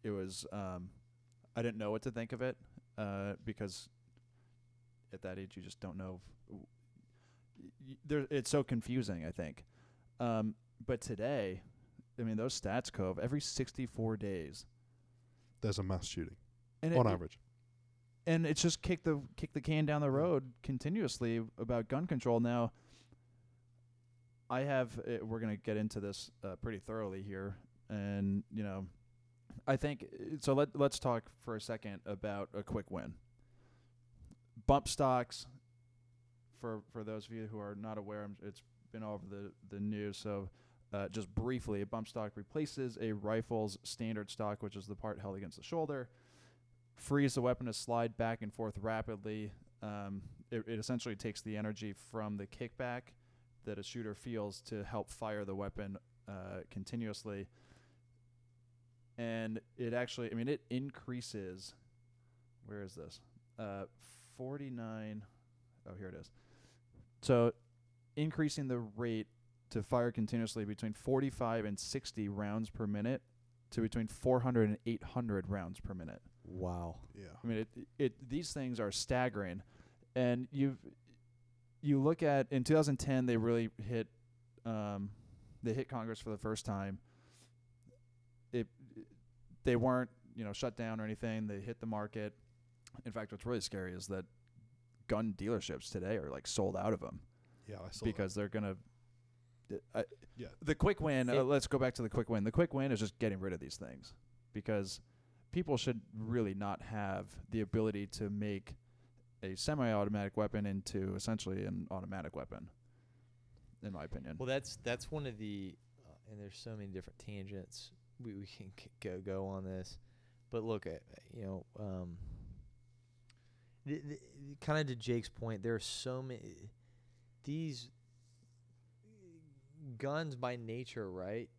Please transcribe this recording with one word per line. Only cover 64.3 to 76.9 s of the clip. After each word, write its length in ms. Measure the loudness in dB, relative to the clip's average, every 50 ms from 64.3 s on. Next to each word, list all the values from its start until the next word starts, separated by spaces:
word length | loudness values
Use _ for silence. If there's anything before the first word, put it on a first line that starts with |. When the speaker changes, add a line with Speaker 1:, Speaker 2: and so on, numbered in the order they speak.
| -12
Speaker 1:
forty-nine, 880 | -10 -8 -6 -6 -6 -6 -6 -6 -6 -6 -6 -6 -6 -6 -6 -6 -8 -10 -12 -20 -20 _ _ _ _ _ _ _ -18 _
oh, 60 | -14 -10
here 100 | -8 -8
it 80 | -8 -8
is. 160 | -10 -14 -16 -20 -20 -20 -20 -20 -20 -20 -20 -20 -20 _ _ -20 -20 -20 -20 _ _
So 320 | 6 8 8 8 8 6 4 0 _ _ _ _ _ _ _ _ _ _ _
increasing 520 | 0 0 0 2 2 2 2 2 0 0
the 120 | 0 0 0
rate 480 | 0 -4 -4 -2 0 0 0 0 -2 -4 _ _ _ -20 _ _ _ _
to 140 | -2 -2 0
fire 280 | 4 4 4 4 4
continuously 540 | 4 2 0 2 2 0 0 0 0 -2 -2
between 280 | -2 -2 -2 -2 -4 -4
forty-five 720 | -2 2 4 4 4 4 2 0 0 2 2 2 2 2
and 160 | 0 -2 -2
sixty 500 | -4 -4 -4 -4 -4 -4 -4 -2 -2 -2
rounds 420 | 0 0 0 0 0 0 -2 -2
per 160 | -2 -2 0
minute 340 | 0 2 2 2 2 0 0 _ _ _ -20 _ _ _ _ _ _
to 100 | 0 0
between 260 | 2 2 2 0 0
four 320 | 0 -4 0 4 6 6 6
hundred 300 | 6 6 8 8 8 8
and 100 | 6 2 _
eight 160 | -2 -2 -2 -4
hundred 440 | -2 -2 -2 0 2 2 0 2
rounds 320 | 0 -2 -2 -2 -4 -8 -8
per 140 | -8 -6 -6
minute. 280 | -6 -6 -8 -10 -12 -14 -20 -20 -18 -14
Speaker 3:
Wow. 520 | -10 -6 -2 -2 0 0 -2 -2 -4